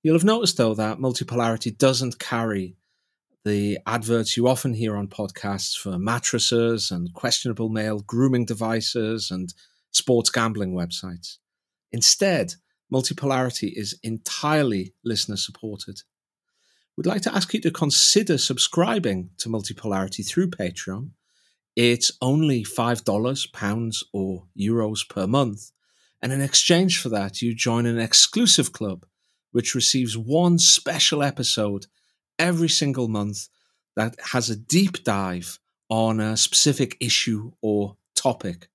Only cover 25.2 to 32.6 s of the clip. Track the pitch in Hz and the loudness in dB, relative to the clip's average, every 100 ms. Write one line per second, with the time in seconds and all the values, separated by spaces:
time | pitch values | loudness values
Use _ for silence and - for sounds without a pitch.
25.2 | 95 135 127 104 - _ _ _ _ _ | 0 2 0 -4 -16 _ _ _ _ _
26.2 | 123 135 139 - - 175 185 175 123 107 | -4 -2 2 2 6 4 4 0 -2 -2
27.2 | 98 - 120 113 123 117 120 117 113 - | -2 -2 -4 0 0 2 2 0 2 4
28.2 | - 214 233 - 127 - 107 92 _ _ | 4 4 4 4 2 -2 -6 -6 _ _
29.2 | _ _ _ 120 120 127 - 131 120 110 | _ _ _ -2 0 0 2 2 -2 -4
30.2 | 113 156 175 170 - - - - - 151 | 0 4 6 6 6 6 2 0 2 2
31.2 | 143 135 120 - 104 101 - _ _ _ | 0 0 -2 0 -2 -4 -10 _ _ _
32.2 | _ - 170 170 | _ -2 0 2